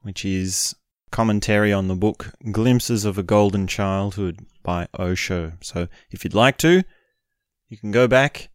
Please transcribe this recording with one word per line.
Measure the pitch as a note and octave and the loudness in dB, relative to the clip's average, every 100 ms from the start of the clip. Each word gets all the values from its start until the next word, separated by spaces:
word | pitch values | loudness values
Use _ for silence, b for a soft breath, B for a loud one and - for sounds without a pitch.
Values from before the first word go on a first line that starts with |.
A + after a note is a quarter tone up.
which | G2+ F#2+ | -12 -8
is | G2 F#2+ F#2 F#2+ - - _ _ _ | -4 -2 -2 -4 -6 -8 _ _ _
commentary | - A2+ G#2 - G#2 G#2 | -2 0 0 2 2 2
on | G2 F#2+ | 0 0
the | F#2 | 0
book | G#2 - - - A2 | -2 -2 -14 -14 -6
Glimpses | G#2 A#2 B2 - A#2 | 0 2 2 2 -2
of | G#2 G2 | -2 -4
a | |
Golden | F2+ G#2+ G2+ G2 F#2+ | 2 4 4 2 -4
Childhood | - G2 G2 G2+ G2 F#2+ E2 - _ | -2 -2 -2 -4 -4 -6 -6 -16 _
by | - F2 F2 - | -6 -6 -6 -6
Osho. | F2+ F#2 - F2+ E2 F2 | -4 -2 -2 -4 -6 -10
So | - F#2 F2 b b | -10 -8 -8 b b
if | - | -10
you'd | - | -4
like | G2 B2 - | 2 2 4
to, | D#3+ F#3 F#3 _ _ _ _ _ _ _ _ | 4 4 2 _ _ _ _ _ _ _ _
you | A2 | -14
can | G#2+ | -2
go | G#2+ B2+ | 2 4
back | B2+ C#3+ - - | 4 2 -4 -18